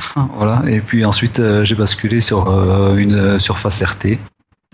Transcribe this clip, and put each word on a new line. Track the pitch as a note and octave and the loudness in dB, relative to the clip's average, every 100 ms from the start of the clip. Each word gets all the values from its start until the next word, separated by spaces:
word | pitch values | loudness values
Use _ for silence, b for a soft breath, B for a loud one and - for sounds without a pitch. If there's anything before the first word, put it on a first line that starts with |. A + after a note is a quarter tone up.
| - | -6
<laughs> | D3 C3 A2 | -4 -4 -2
Voilà. | G#2+ A#2+ D3 | 0 0 0
Et | G#2+ | -2
puis | G#2+ A#2 G#2+ | -2 0 0
ensuite, | - A2+ - | 0 -2 0
euh, | A2+ G#2 | 2 2
j'ai | G#2 | 2
basculé | G#2+ G#2 - G#2+ A#2 | 0 0 -2 -2 0
sur, | - G#2 F#2 | 0 0 2
euh, | F#2+ F#2 G2 G2 G2 | 2 2 2 2 2
une, | G2+ | 2
euh, | G2+ G2 G2 | 2 2 0
Surface | - G2 G#2 - | 0 -2 -4 -2
R | F#2 - | -4 -2
T, | G2 A2 G#2 _ _ _ _ | -2 -2 -6 _ _ _ _